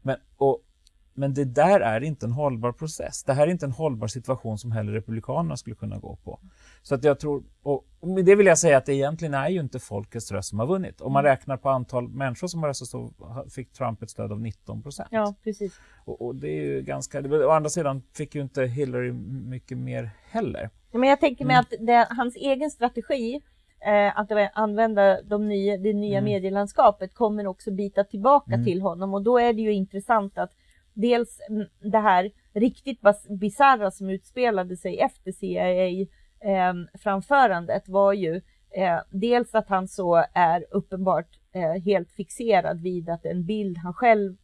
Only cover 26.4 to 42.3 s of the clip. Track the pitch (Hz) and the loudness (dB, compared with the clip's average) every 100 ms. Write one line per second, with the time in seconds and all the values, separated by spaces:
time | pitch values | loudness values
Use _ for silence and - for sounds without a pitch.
26.4 | 190 196 202 - 247 208 190 _ 226 208 | -2 -2 -2 6 4 4 -12 _ -2 0
27.4 | 202 190 - 196 202 202 202 202 226 285 | -6 -8 -8 -6 -2 -2 -2 0 4 4
28.4 | - 117 120 180 190 170 196 196 202 247 | 4 0 0 0 -2 -4 -4 -2 2 4
29.4 | 240 220 220 208 190 196 196 226 196 - | 4 2 0 0 -2 -8 0 0 0 -6
30.4 | 180 _ _ _ _ 214 233 240 226 - | -8 _ _ _ _ -4 2 2 0 -10
31.4 | - 214 208 _ 208 214 208 180 196 _ | -8 -6 -6 _ -2 2 4 4 2 _
32.4 | _ 208 240 - - 240 202 202 - 196 | _ 0 0 0 -12 2 2 2 -6 -6
33.4 | 202 - 269 254 196 - 190 190 _ 254 | -6 4 4 6 0 -4 -8 -8 _ -2
34.4 | 240 196 180 180 185 180 269 _ - 190 | 0 0 -4 -8 -8 0 0 _ -14 -8
35.4 | 190 180 180 180 185 185 190 _ _ _ | -6 -2 0 2 0 0 -6 _ _ _
36.4 | 214 190 180 175 175 - 214 196 - 277 | -2 2 2 -2 -10 -8 -4 -4 2 4
37.4 | 240 175 170 123 - 190 196 202 170 175 | 4 2 -2 -6 -2 2 4 2 -2 -4
38.4 | _ _ _ 190 185 170 - 196 226 240 | _ _ _ -2 0 0 -4 -4 0 2
39.4 | 233 220 208 196 190 - 180 170 151 180 | 2 -2 0 -4 -2 -4 2 4 4 2
40.4 | 170 175 156 196 - 185 190 165 170 _ | 2 2 -2 -6 -4 -4 0 0 -4 _
41.4 | _ 185 165 180 180 190 175 - 196 | _ -4 -2 -2 0 0 0 -12 -12